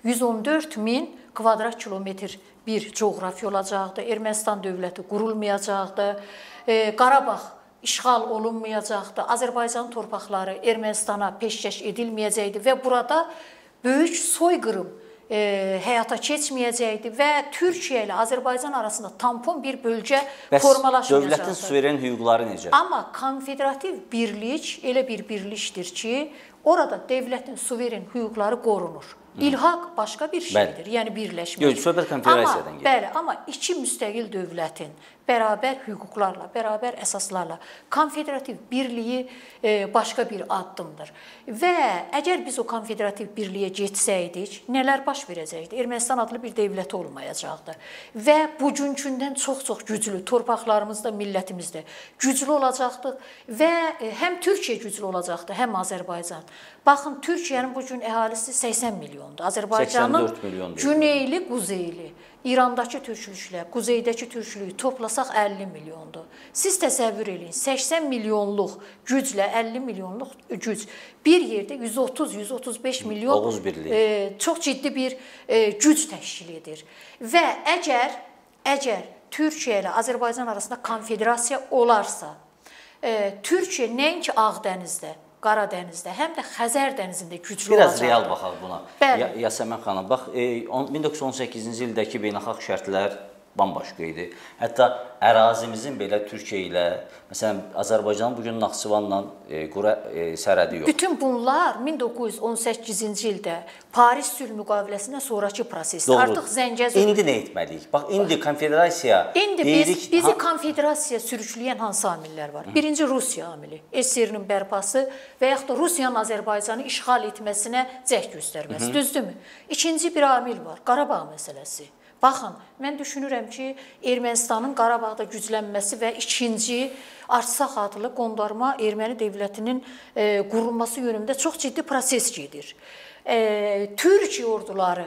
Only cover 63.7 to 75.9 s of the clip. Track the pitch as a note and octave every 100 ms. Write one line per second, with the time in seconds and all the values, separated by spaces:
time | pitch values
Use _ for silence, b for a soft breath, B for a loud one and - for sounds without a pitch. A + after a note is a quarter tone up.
63.7 | A#3+ G#3+ A#3 A#3 A3+ A#3 A#3 G#3+ G3+ F#3+
64.7 | G3 C4 B3+ A3+ C#4 C4 A3 G3+ G3 F#3+
65.7 | D#3 D#3 D#3+ D#3+ E3 - B B - F#4+
66.7 | F4 C#4+ F4 A3+ G3+ A3 F3 E3+ - C4+
67.7 | C4+ - E4 D4+ B3 G#3+ G#3+ G3+ G3+ G3
68.7 | - B B - C4+ - G3 G3 A3+ A3+
69.7 | A#3+ C4 F#3+ F#3 G3+ C4 - - G#3+ A3+
70.7 | G#3+ - B B B D4+ F4 B3 G#3+ G3
71.7 | C#4+ A#3 A3+ B3+ B3+ C#4 G3 G#3 B3 B3+
72.7 | A#3 C4 B3+ A3 G#3 A#3 C#4 A3+ G#3+ F#3+
73.7 | E3+ D#3 A3 A3 G#3+ G3 - - E4 D4
74.7 | C4+ D4 C4 B3+ B3+ B B B A3+ G#3+
75.7 | G#3 D4+